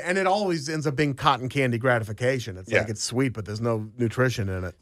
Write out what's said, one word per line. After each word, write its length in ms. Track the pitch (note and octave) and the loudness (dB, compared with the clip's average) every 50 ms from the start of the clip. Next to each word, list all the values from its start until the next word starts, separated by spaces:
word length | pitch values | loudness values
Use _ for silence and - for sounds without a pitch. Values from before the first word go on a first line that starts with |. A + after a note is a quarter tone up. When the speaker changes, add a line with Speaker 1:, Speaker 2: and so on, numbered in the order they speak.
| D3+ | 0
Speaker 1:
and 140 | E3+ F#3 F#3+ | 0 0 2
it 80 | F#3+ | 2
always 420 | F#3+ F#3+ G#3+ G#3 F#3+ F3 E3 C3+ D3+ | 4 2 2 2 0 0 -2 -2 -4
ends 180 | D#3+ D#3 C3+ | -4 -2 -2
up 80 | D3+ C#3 | 0 0
being 200 | B2+ D3+ D3 C3 | 2 2 0 0
cotton 340 | - - D#3 C#3 A#2+ B2+ B2+ | 2 2 2 2 2 0 -2
candy 300 | - C#3+ C3+ B2+ A#2 A#2 | 0 0 2 2 2 2
gratification. 800 | B2 C3 B2 A#2 G#2+ G2 G#2 - B2 B2 C3+ B2+ A2 - F#2 F#2 | 2 2 2 2 2 -2 -4 -2 0 0 0 0 -2 -6 -10 -12
It's 120 | G2 G#2 | -6 -2
Speaker 2:
Yeah. 100 | A2 G2 | 0 0
Speaker 1:
like, 100 | F2 A2+ | 0 0
it's 120 | G#2+ G#2+ - | -2 -6 -6
sweet, 280 | - A2+ A#2+ C3+ C3+ G#2 | -2 0 0 0 0 0
but 140 | A2 G2+ | -4 -6
there's 140 | F#2+ G#2 G#2+ | -6 -6 -2
no 300 | A#2 A#2+ A2+ A2 G#2+ A2 G2+ B2 | 0 0 0 0 -2 -6 -4 -2
nutrition 500 | A#2+ A2 - - B2+ B2+ A2+ A#2 G#2 G2 | -2 0 2 2 2 2 2 0 -2 -2
in 120 | F#2+ F#2 F2+ | -2 -4 -4
it. 120 | F2+ - _ | -6 -8 _